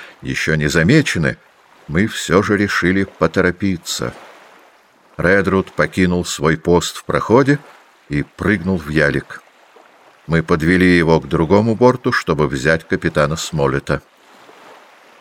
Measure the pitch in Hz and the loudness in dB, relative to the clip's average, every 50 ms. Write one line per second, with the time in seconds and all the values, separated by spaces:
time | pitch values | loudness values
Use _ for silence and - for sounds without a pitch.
0 | - - - _ - 65 65 - - - 78 76 73 73 69 82 80 92 143 160 | -20 -20 -20 _ -10 -8 -6 -6 -2 -2 -2 0 0 0 0 2 2 4 4 2
1 | 135 - - 87 78 65 58 - _ _ _ _ _ _ _ _ - - 73 85 | 2 0 -2 -2 -2 -2 -2 -6 _ _ _ _ _ _ _ _ -14 -4 -2 -2
2 | 107 113 - - - - 80 98 101 98 104 98 101 98 - - 87 87 95 98 | -2 -2 -4 -8 -4 0 2 2 2 2 0 0 0 0 -2 0 0 0 0 0
3 | 98 - - - 82 82 - 101 90 90 87 - 104 98 92 82 - - - - | -2 -4 -4 -2 -2 -2 0 0 0 0 -2 -2 -4 -4 -4 -4 -6 -10 -8 -8
4 | 58 58 - - - - - - - - - - _ _ _ _ _ _ _ _ | -8 -8 -10 -12 -20 -20 -20 -20 -20 -20 -20 -20 _ _ _ _ _ _ _ _
5 | _ _ - - 73 85 98 101 92 95 95 95 92 - - - 76 80 - 95 | _ _ -12 -2 2 2 2 4 2 2 0 0 -2 -2 -2 -4 -4 -2 0 0
6 | 92 90 87 87 87 - - - 69 80 80 80 - 87 87 85 78 - - - | 0 2 2 -2 -4 -4 -8 -2 0 0 0 0 0 2 2 2 2 -2 -10 -12
7 | - - - 71 - - 107 131 143 131 147 143 - - - - _ _ _ _ | -10 -4 -4 -4 0 2 2 2 4 2 0 -2 -2 -14 -20 -20 _ _ _ _
8 | _ - 73 73 67 - _ - - 90 107 92 82 95 95 85 76 73 76 78 | _ -6 -4 -4 -4 -6 _ -4 -2 0 0 0 0 -2 -4 -4 -4 -2 0 0
9 | 76 71 65 67 - - - - - _ _ _ _ _ _ - - _ _ _ | 0 2 0 -2 -6 -6 -18 -20 -20 _ _ _ _ _ _ -20 -20 _ _ _
10 | _ - _ _ _ - 80 82 80 - 87 80 76 82 92 90 90 90 90 85 | _ -20 _ _ _ -2 -2 -2 0 0 -2 0 2 2 2 4 4 4 4 4
11 | 82 80 82 78 - 71 82 78 82 76 95 104 110 117 110 - 120 127 127 127 | 4 4 2 2 0 -2 -2 -2 0 2 2 2 2 0 0 2 4 2 2 2
12 | - 127 120 - - - 80 73 76 65 67 67 64 76 82 80 - - - 78 | -2 -2 -4 -2 -2 -2 0 0 0 -2 -2 -2 0 0 0 0 0 -4 -6 -2
13 | - 82 80 78 73 71 80 - - - - 76 69 67 65 - - - - - | -2 -2 0 0 0 0 -2 -6 -8 -6 -2 -2 0 0 0 -2 -2 -4 -4 -6
14 | - _ _ _ _ _ - - - - - - - - - - - _ - _ | -6 _ _ _ _ _ -20 -20 -20 -20 -20 -20 -20 -20 -20 -20 -20 _ -20 _
15 | _ _ _ _ | _ _ _ _